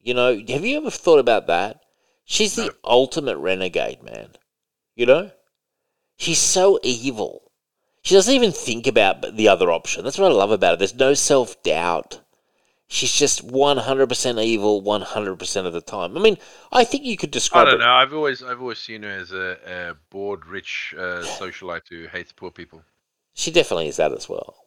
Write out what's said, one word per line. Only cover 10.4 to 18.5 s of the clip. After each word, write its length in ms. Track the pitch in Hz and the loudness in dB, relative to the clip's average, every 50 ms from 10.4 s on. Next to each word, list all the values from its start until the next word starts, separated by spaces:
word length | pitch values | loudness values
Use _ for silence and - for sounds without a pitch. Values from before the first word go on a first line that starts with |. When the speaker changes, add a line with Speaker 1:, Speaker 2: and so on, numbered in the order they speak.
| 98 101 110 | 4 4 2
Speaker 1:
about 180 | 101 - 92 85 | 2 4 2 4
her. 40 | |
There's 180 | 85 98 95 - | 2 0 -2 2
no 180 | 123 135 131 143 | 2 4 4 4
self-doubt. 1040 | 135 - - 151 135 123 110 - _ _ 87 78 80 82 87 85 78 - _ - - _ _ _ _ _ _ _ _ _ _ _ _ _ _ | 2 2 4 4 2 2 0 -6 _ _ -2 -2 0 0 -2 -2 -2 -4 _ -18 -20 _ _ _ _ _ _ _ _ _ _ _ _ _ _
She's 240 | - - - 123 - | -6 -4 -2 -2 0
just 300 | - 147 139 - - - | 2 2 2 0 -2 -6
one 320 | 117 123 131 139 143 143 131 | -6 0 2 2 2 2 0
hundred 300 | 113 131 135 135 135 120 | 0 -2 2 2 2 2
percent 300 | 123 - - 131 120 113 | 2 -4 -2 -2 -2 0
evil 420 | 110 113 113 107 101 104 107 101 | 0 0 0 0 2 2 0 2
one 220 | 95 101 104 104 92 | 0 0 -2 -2 -2
hundred 360 | - - 110 104 98 92 85 | -6 -6 -6 -6 -6 -8 -8
percent 280 | 92 92 - 101 92 | -8 -6 -6 -4 -4
of 60 | 90 82 | -4 -6
the 80 | 87 - | -8 -10
time. 340 | - - - 87 87 101 | -8 -8 -8 -8 -6 -6
I 40 | 156 | 0
mean, 180 | 202 220 202 - - - - - - _ - | 0 0 0 0 -8 -20 -20 -20 -20 _ 2
I 120 | 247 240 | 2 2
think 200 | 233 - 277 294 | 2 0 -6 -6
you 120 | 254 220 | -8 -8
could 140 | - - 156 - 127 - - - | -6 -8 -6 -4 -4 -4 2 4
Speaker 2:
I 40 | 170 | 6
Speaker 1:
describe 60 | 165 | 6
Speaker 2:
don't 80 | 143 127 | 6 6
Speaker 1:
it 60 | 113 | 4
Speaker 2:
know. 120 | 117 120 | 4 4
I've 220 | 123 127 131 135 143 | 4 4 4 2 0
always, 300 | 156 151 143 127 120 127 | -4 -4 -4 -4 -6 -8
I've 180 | 127 | -12